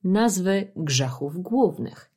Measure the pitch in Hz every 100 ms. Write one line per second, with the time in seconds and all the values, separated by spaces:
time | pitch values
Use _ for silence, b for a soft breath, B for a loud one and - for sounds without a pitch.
0 | 185 202 233 185 185 196 190 - 156 131
1 | 131 - 143 165 180 233 233 - 117 -
2 | -